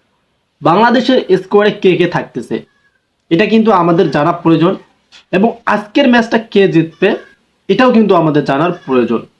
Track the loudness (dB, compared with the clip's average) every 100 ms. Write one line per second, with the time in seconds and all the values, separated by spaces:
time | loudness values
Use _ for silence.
0 | _ _ _ _ _ -6 -2 2 2 0
1 | 0 -2 0 -2 0 0 0 0 0 0
2 | -2 -4 -8 -12 -8 -10 -10 _ _ _
3 | _ _ -4 0 2 2 2 2 2 0
4 | 0 0 -2 -2 0 2 0 -2 _ _
5 | _ -20 _ -2 -2 -4 -6 -6 -2 0
6 | 2 2 0 -4 -2 0 2 2 -2 -2
7 | -2 -2 -8 _ _ _ -4 0 2 2
8 | 2 2 0 -2 -2 -2 -4 -6 -4 -2
9 | -2 -4 -8 _